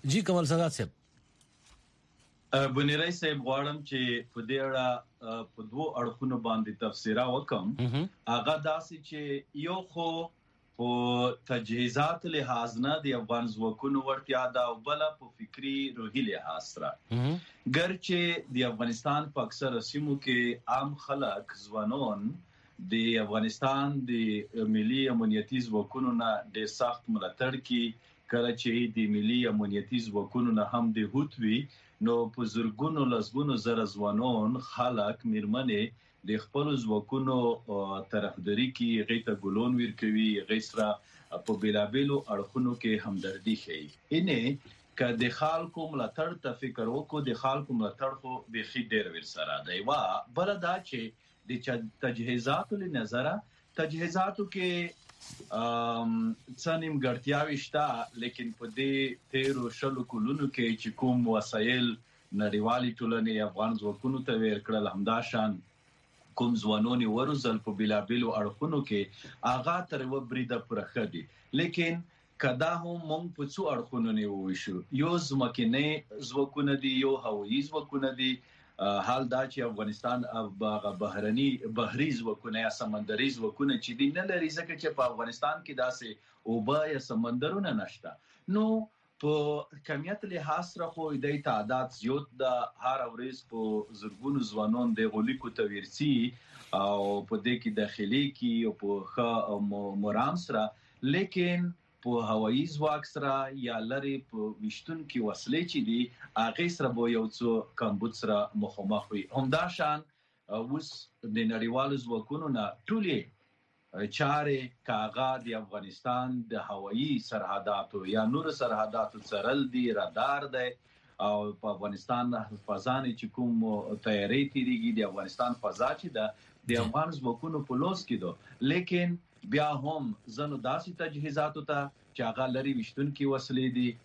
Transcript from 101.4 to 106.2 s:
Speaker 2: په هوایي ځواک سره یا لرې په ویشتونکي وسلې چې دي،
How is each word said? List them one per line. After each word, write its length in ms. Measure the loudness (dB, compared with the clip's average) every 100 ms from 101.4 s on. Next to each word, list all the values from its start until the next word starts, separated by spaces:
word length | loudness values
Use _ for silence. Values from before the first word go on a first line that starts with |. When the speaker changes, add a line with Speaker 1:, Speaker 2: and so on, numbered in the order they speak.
| 2 2 0 -4 _ _
Speaker 2:
په 160 | -2 0 2
هوایي 380 | 2 4 2 2
ځواک 300 | 2 2 0 -4
سره 180 | -4 0 0 -2 -4
یا 140 | -4 -2 -2
لرې 240 | -2 -2 -4 -6
په 80 | -6 -4 -4
ویشتونکي 600 | -6 -6 -8 -8 -4 -2
وسلې 400 | -2 -2 0 0 0
چې 80 | 0 2
دي، 140 | 2 0 -4